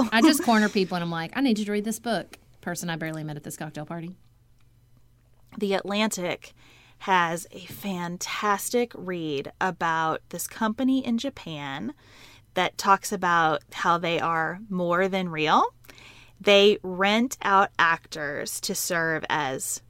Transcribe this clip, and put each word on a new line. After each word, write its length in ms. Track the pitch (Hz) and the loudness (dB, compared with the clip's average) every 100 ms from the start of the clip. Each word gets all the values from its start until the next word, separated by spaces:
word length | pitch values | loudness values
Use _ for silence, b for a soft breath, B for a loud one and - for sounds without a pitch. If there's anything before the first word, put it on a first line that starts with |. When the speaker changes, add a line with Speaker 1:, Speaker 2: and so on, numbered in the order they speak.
| 233 | 4
Speaker 1:
I 120 | 226 | 6
just 200 | 320 302 | 6 6
Speaker 2:
<laughs> 20 | |
Speaker 1:
corner 240 | - 214 208 | 4 4 4
people 280 | 202 185 180 | 2 0 -2
and 80 | |
I'm 60 | 170 | -2
like, 220 | 165 165 - | -4 -6 0
"I 40 | |
need 160 | 277 214 | 0 2
you 40 | 208 | 0
to 40 | |
read 140 | 208 | -2
this 160 | 214 220 | -4 -6
book." 360 | 247 190 - - _ _ | -4 -4 -4 -16 _ _
Person 280 | - 170 175 | -10 -6 -6
I 60 | 165 | -6
barely 260 | 160 156 | -6 -6
met 140 | 156 147 | -8 -10
at 80 | |
this 120 | 156 - | -12 -12
cocktail 300 | 156 151 151 | -12 -10 -10
party. 300 | 170 165 185 _ _ _ _ _ _ _ _ _ _ _ _ _ - | -10 -12 -14 _ _ _ _ _ _ _ _ _ _ _ _ _ -6
Speaker 2:
The 180 | 202 | -2
Atlantic 800 | 196 185 202 214 190 180 - - - b b b b | -2 -2 0 0 -2 -4 -6 -10 -20 b b b b
has 480 | - 180 170 170 - | 2 2 2 -2 -8
a 80 | 185 180 | -18 -16
fantastic 1300 | - 202 180 175 175 - - 208 196 - 240 240 | -10 -8 -6 -6 -8 -8 -4 0 0 0 -2 -2
read 580 | - 180 180 160 139 143 - | -6 -8 -6 -4 -4 -6 -4
about 640 | 185 175 165 160 160 156 - | -4 0 -2 0 0 -2 -6
this 160 | 175 - | -10 -10
company 580 | - 220 226 262 262 | -4 -4 0 0 0
in 140 | 247 233 | 0 -2
Japan 760 | 269 - - 151 143 139 220 - b b b b b | -4 -8 -12 -10 -8 -8 -10 -12 b b b b b
that 240 | - 180 - | -2 -2 -2
talks 340 | 208 196 - | 2 2 2
about 500 | 202 180 170 160 147 - | -2 2 4 4 0 -4
how 260 | - 180 170 | -4 0 2
they 200 | 175 165 | 2 0
are 400 | 165 165 160 180 220 | 0 0 -2 -4 -6
more 400 | 185 175 175 190 | -2 0 2 2
than 200 | 190 180 | 0 -2
real. 360 | 156 156 214 466 - B B B B B B | -2 4 4 4 -2 B B B B B B
They 380 | 208 202 202 208 | 6 8 8 4
rent 540 | 185 180 196 220 254 - | -2 0 2 2 0 -2
out 280 | - 196 202 - | 2 4 4 4
actors 800 | 165 165 - 160 143 139 113 - | 2 2 -4 -8 -6 -6 -6 -8
to 120 | - | -6
serve 500 | 185 - 170 165 156 - | -6 -2 0 0 -2 -2
as 520 | 151 135 131 - - | -2 -2 -4 -6 -8